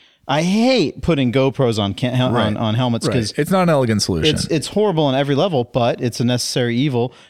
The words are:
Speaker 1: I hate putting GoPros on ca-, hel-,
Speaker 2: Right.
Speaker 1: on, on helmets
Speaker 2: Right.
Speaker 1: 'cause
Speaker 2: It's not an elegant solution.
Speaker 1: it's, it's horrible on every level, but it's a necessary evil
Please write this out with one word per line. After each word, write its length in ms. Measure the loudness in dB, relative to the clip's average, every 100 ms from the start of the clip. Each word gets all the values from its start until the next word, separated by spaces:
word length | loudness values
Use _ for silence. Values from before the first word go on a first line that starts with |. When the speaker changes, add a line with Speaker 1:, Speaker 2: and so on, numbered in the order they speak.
| _ _ -4
Speaker 1:
I 140 | -2
hate 600 | 0 2 2 2 0 -2
putting 280 | -2 0 2
GoPros 480 | 2 2 2 0 0
on 160 | -2
ca-, 160 | -2 -2
hel-, 220 | 0 0
Speaker 2:
Right. 140 | 0 0
Speaker 1:
on, 80 | -2
on 180 | -2
helmets 320 | 0 0 -2 -2
Speaker 2:
Right. 80 |
Speaker 1:
'cause 180 | -2 -2 -2
Speaker 2:
It's 160 | 0
not 100 | 2
an 60 | 2
elegant 340 | 2 2 0
solution. 320 | 0 0 0
Speaker 1:
it's, 100 | 0 -2
it's 180 | -4 -2
horrible 380 | -2 0 2
on 100 | 0
every 220 | 0 0 0
level, 260 | 0 0
but 380 | -2 0 0 0
it's 180 | -4 -2
a 60 |
necessary 520 | -2 -2 -2 -2 -2 0
evil 380 | 0 0 -4 -6 -12